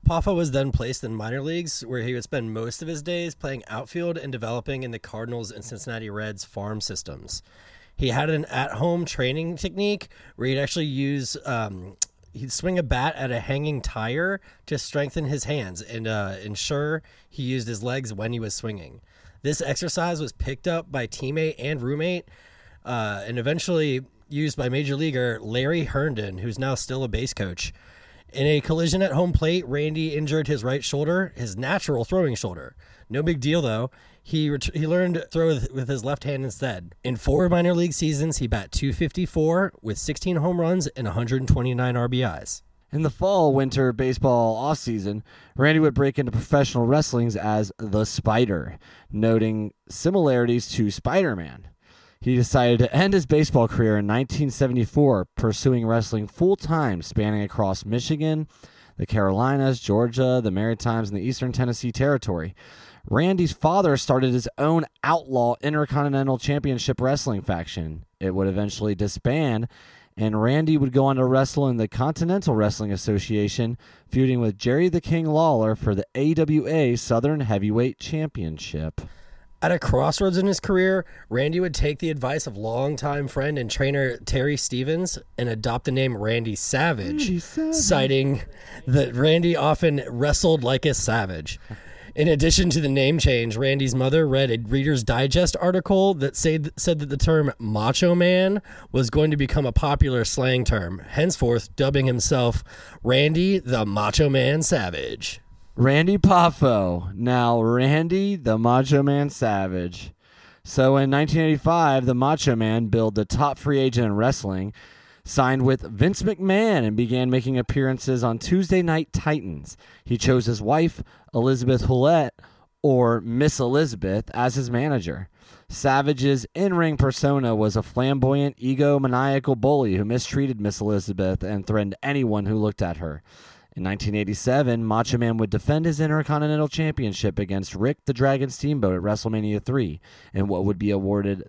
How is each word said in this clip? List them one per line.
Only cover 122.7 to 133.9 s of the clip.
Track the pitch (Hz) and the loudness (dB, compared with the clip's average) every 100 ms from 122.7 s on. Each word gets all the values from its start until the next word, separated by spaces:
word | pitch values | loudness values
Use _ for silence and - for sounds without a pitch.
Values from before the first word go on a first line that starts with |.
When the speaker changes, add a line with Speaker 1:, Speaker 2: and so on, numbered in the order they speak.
| _ | _
Speaker 2:
or | 147 127 120 117 | 2 4 4 2
Miss | 95 120 151 - | 0 2 2 2
Elizabeth, | 123 139 156 110 95 98 - | 2 2 0 -2 -2 -2 -2
as | - 127 123 | -2 0 0
his | 123 | -2
manager. | 120 147 135 85 67 95 _ - - _ | 0 0 0 -2 -8 -10 _ -20 -20 _
Savage's | - 139 131 143 139 139 135 110 - | -2 2 2 2 2 2 2 -2 -2
in-ring | 196 180 165 151 | 0 2 0 2
persona | 139 127 143 139 123 | 0 2 2 2 2
was | 107 107 104 | 2 2 0
a | |
flamboyant, | - - 131 139 127 139 143 - | -4 -2 0 2 2 2 0 -2
egomaniacal | 127 135 143 143 135 123 135 135 127 127 | -4 2 4 4 2 2 2 0 0 0
bully | 123 147 120 92 | 2 2 2 0
who | 104 | 0
mistreated | 120 - 139 139 117 | -2 -2 -2 -2 -2
Miss | 104 101 | -4 -2
Elizabeth | 107 104 92 92 92 92 | 0 -2 -2 -2 0 -2
and | 92 104 92 | -4 -6 -2
threatened | 107 101 98 | 0 0 -4
anyone | 131 143 123 107 98 | -4 0 0 0 0
who | 110 | 0
looked | 107 - | 0 -2
at | 90 82 | -4 -4
her. | 85 73 _ - - - _ - | -8 -10 _ -20 -20 -20 _ -8
In | |
nineteen | 92 | -6